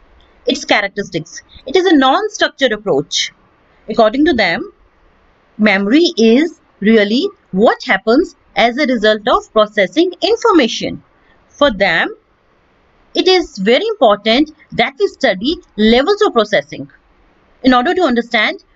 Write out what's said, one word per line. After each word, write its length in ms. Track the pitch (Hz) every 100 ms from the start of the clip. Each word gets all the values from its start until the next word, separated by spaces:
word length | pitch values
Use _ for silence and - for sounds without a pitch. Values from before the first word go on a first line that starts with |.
| _ _ _ _ -
Its 180 | -
characteristics. 760 | - 240 196 208 190 170 160 - _ - -
It 100 | 381
is 100 | 359
a 100 | 302
non-structured 760 | 262 320 427 - 320 - 262
approach. 600 | 214 208 147 151 - - _ _ _ _ _ -
According 360 | 233 220 254 302
to 60 |
them, 400 | 247 185 180 392 _ _ _ _ _ _ _ _ -
memory 480 | 214 196 202 285 339 -
is 440 | 226 240 320 - _ -
really 480 | 202 226 202 240 392 - _
what 300 | 185 247 466
happens 520 | 262 190 - 254 359 - _
as 240 | - 233 240
a 80 | 294
result 400 | 247 208 214 214
of 240 | 359 415
processing 600 | 220 208 214 185 302 359 349
information. 800 | 359 453 466 359 226 - 196 - _ _ _ _ _
For 220 | - 285
them, 460 | 196 190 170 269 453 _ _ _ _ _ _ _ _ _
it 140 | - 339
is 300 | 370 320 -
very 280 | 190 262 440
important 640 | 415 240 202 214 240 311 - -
that 220 | 165 233 -
we 60 | 403
study 480 | - 254 190 233 349 - -
levels 440 | 214 240 285 403
of 100 | 403
processing 580 | 240 214 165 - 147 143 _ _ _ _ _ _ _
in 100 | 262
order 220 | 254 254
to 80 | 370
understand 600 | 330 240 233 226 226 381 _